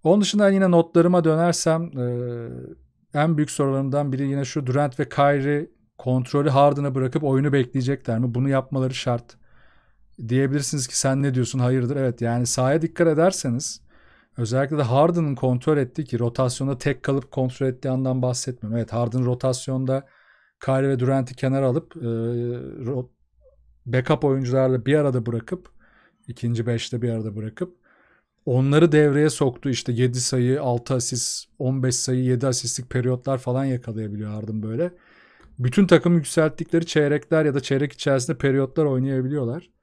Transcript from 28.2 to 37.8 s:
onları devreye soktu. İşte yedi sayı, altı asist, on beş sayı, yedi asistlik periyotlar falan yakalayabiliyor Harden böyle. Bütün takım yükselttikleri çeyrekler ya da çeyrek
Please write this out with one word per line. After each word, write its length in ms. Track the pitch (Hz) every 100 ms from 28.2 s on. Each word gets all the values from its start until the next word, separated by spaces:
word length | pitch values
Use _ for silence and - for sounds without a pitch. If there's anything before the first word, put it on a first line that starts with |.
| _ _ -
onları 460 | 123 135 147 165
devreye 380 | 151 151 143 151
soktu. 380 | - 139 127 139
İşte 240 | 123 -
yedi 280 | 120 127 123
sayı, 420 | 123 127 123 135
altı 320 | 139 120 120
asist, 540 | 131 - 120 - - - _
on 240 | 127 135
beş 140 | 127 123
sayı, 280 | - 127
yedi 220 | 127 127 135
asistlik 440 | 120 117 - 123
periyotlar 480 | 127 123 127 139 131
falan 260 | 123 127
yakalayabiliyor 680 | 135 123 123 110 107 104 107
Harden 320 | 107 107 110
böyle. 320 | 107 117 175 - _ - _ _ - -
Bütün 280 | 123 202 196
takım 280 | 170 175
yükselttikleri 720 | 170 143 - 156 156 165 165 165
çeyrekler 580 | 156 143 147 - 160
ya 100 | 151
da 60 | 139
çeyrek 320 | - 135